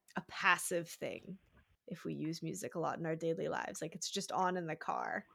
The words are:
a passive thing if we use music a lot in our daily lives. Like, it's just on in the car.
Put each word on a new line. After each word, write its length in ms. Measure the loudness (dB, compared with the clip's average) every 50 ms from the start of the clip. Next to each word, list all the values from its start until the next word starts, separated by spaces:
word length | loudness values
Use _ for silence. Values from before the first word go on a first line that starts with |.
| _ -8 -6
a 60 | -6 -6
passive 640 | -4 0 4 8 8 8 8 6 2 0 0 0 -2
thing 480 | -6 -6 -6 -6 -6 -6 -8 -10 -12 -12 _ _ -20 -20 -20 _ _ _ _
if 160 | -10 -8 -6 -4
we 100 | -4 -4
use 280 | -2 -2 -2 -2 -2
music 320 | -4 -4 -4 -4 -6 -4 -2
a 60 | 0
lot 180 | 0 0 0
in 80 | 0 0
our 100 | -2 0
daily 320 | 0 2 0 2 2 0
lives. 320 | 0 0 0 0 -2 -4 -6
Like, 120 | -6 -6 -6
it's 160 | -4 -4 -4
just 220 | -2 -2 -2 0
on 260 | 2 2 2 2 2
in 80 | 0 0
the 100 | -2 -4
car. 480 | -4 -2 -2 0 0 0 0 -2 -4 -4 -8